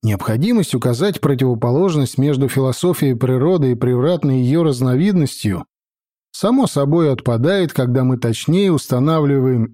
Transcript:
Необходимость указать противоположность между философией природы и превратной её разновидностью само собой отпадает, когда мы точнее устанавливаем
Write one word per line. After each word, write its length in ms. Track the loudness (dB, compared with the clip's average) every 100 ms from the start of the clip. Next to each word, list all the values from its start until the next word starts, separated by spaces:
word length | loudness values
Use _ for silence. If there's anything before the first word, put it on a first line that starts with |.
| -2
Необходимость 680 | -4 -2 -2 0 0 0
указать 460 | -2 -2 0 -2 -2
противоположность 960 | -2 0 0 0 0 2 2 0 -2 0
между 320 | 0 2 0
философией 680 | 0 -2 0 -2 0 0 0
природы 560 | 0 0 2 2 0
и 20 |
превратной 680 | 0 0 0 0 0 0 0
её 220 | 2 2
разновидностью 1040 | 0 0 0 2 2 2 0 -2 -4 -4 -8 _ _ _ _ _ _
само 380 | -4 0 2 0
собой 440 | 0 0 2 2
отпадает, 600 | 0 -2 0 0 0 -2
когда 320 | -2 0 0
мы 120 | 0 0
точнее 540 | -2 -4 -2 0 2
устанавливаем 920 | 0 0 0 2 2 2 0 0 0 -2